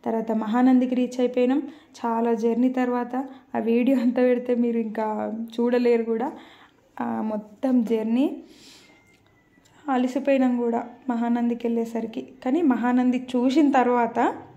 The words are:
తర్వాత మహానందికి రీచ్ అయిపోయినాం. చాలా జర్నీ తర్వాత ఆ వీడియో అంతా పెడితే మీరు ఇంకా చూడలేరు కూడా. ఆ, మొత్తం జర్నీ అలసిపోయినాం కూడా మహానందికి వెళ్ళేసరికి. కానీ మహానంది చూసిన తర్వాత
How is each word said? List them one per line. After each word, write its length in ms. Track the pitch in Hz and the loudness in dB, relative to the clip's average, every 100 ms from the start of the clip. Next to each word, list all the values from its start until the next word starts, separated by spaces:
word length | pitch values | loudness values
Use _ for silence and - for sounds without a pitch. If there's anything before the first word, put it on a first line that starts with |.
| 240 | -4
తర్వాత 260 | 226 226 | -4 -2
మహానందికి 640 | 226 220 240 254 254 254 247 | -4 -2 2 4 4 2 0
రీచ్ 240 | 247 - | -2 0
అయిపోయినాం. 420 | 247 254 247 277 - - _ - 233 | -2 2 0 0 -4 -16 _ -8 -4
చాలా 280 | 226 233 | -2 0
జర్నీ 360 | 226 233 226 254 | 0 0 2 0
తర్వాత 460 | 262 247 247 240 254 269 - _ 233 | 0 -2 -2 -4 -6 -8 -14 _ -4
ఆ 40 | |
వీడియో 400 | 220 233 247 262 | 0 2 2 2
అంతా 220 | 240 254 | 2 2
పెడితే 340 | 254 240 240 240 | 2 2 0 0
మీరు 240 | 240 233 | 0 -2
ఇంకా 520 | 220 220 220 214 214 220 226 - | -4 -4 -4 -4 -6 -8 -8 -2
చూడలేరు 440 | 240 247 240 233 | 0 2 2 2
కూడా. 280 | 226 226 269 - - - - _ _ - | 0 -2 -4 -8 -20 -20 -20 _ _ -8
ఆ, 200 | 240 226 | -6 -4
మొత్తం 640 | 220 214 214 - 262 254 | -4 -6 -8 -6 0 2
జర్నీ 540 | 208 226 220 233 302 - - - - - - _ _ _ _ _ _ _ _ - 294 | 2 -2 0 0 0 -2 -16 -20 -20 -20 -20 _ _ _ _ _ _ _ _ -14 -2
అలసిపోయినాం 680 | 262 254 277 277 269 262 247 | 0 0 0 2 2 2 2
కూడా 300 | 240 233 - - - | 0 -2 -4 -10 -6
మహానందికి 580 | 233 233 240 240 233 233 | -4 0 0 0 -2 -2
వెళ్ళేసరికి. 600 | 233 226 233 226 254 - - 254 | -2 -2 -4 -6 -10 -12 -8 -2
కానీ 160 | 294 | 2
మహానంది 680 | 320 226 240 247 247 247 254 247 | 2 2 2 2 2 0 -2 0
చూసిన 360 | 254 269 294 | 2 4 4
తర్వాత 640 | 277 247 247 226 233 302 - - | 4 2 2 0 0 -2 -2 -14